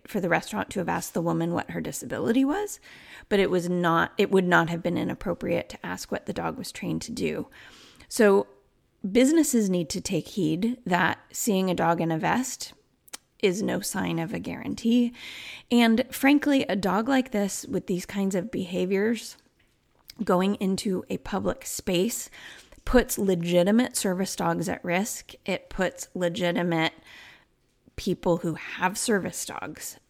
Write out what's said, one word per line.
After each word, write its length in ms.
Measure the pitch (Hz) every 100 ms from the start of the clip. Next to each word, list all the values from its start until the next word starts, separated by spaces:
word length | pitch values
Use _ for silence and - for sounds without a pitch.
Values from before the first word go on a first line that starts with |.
| -
for 140 | 208
the 80 | 170
restaurant 420 | 165 - 208 -
to 80 | 196
have 100 | 170
asked 240 | 170 -
the 80 | -
woman 320 | 170 165 165
what 200 | 175 -
her 80 | 165
disability 640 | - - - 110 - 240
was, 360 | 269 370 415 - - - - - -
but 120 | 202
it 100 | 190
was 180 | 180 175
not, 440 | 180 175 165 170 -
it 140 | 202
would 160 | 190 180
not 240 | 170 165
have 120 | 170
been 140 | 175 180
inappropriate 720 | 180 185 196 170 185 170 -
to 160 | - 175
ask 260 | 180 -
what 140 | - -
the 60 |
dog 240 | 185 165 156
was 160 | -
trained 300 | - 180 160
to 100 | -
do. 360 | - 165 - - - - - - - -
So 380 | - 214 196 - - _ _ _ _ 196
businesses 580 | 220 262 330 294 233 202
need 200 | 180 165
to 100 | 185
take 280 | - 175 -
heed 500 | - 156 160 226 247 -
that 320 | 180 170 - -
seeing 360 | - - 190 185
a 60 |
dog 260 | 180 170 165
in 120 | 165
a 60 | 160
vest 560 | 156 233 262 - - - _ _ - - _ _
is 220 | 202 185
no 200 | 190 185
sign 400 | - 202 175 165
of 120 | 165
a 60 | 160
guarantee. 760 | - - - - 226 240 240 240 - - - - -
And 360 | 240 226 220 -
frankly, 540 | - 269 285 294 277 -
a 80 | 196
dog 320 | 185 185 226
like 240 | 269 254
this 340 | 208 196 - -
with 200 | 175 -
these 180 | 180 -
kinds 300 | 202 196 185
of 160 | 202
behaviors 840 | 175 180 180 185 196 214 226 - - _ _ _ _ _ _ - -
going 320 | 202 180 190 202
into 480 | 190 190 208 185 -
a 60 | 185
public 500 | - 190 190 - -
space 640 | - - 175 214 - - - - - - -
puts 340 | - 247 - -
legitimate 800 | 196 180 170 175 180 226 254 -
service 400 | 196 180 185 -
dogs 320 | 175 170 165
at 160 | -
risk. 480 | 180 175 220 - - -
It 240 | - 180 -
puts 380 | - 180 - -
legitimate 800 | 180 175 175 175 175 175 165 160 - - - - - _ _ _ _ _ -
people 400 | - 170 185 170
who 180 | -
have 420 | 156 - - 185 214
service 480 | - 202 170 -
dogs 540 | - - - - - -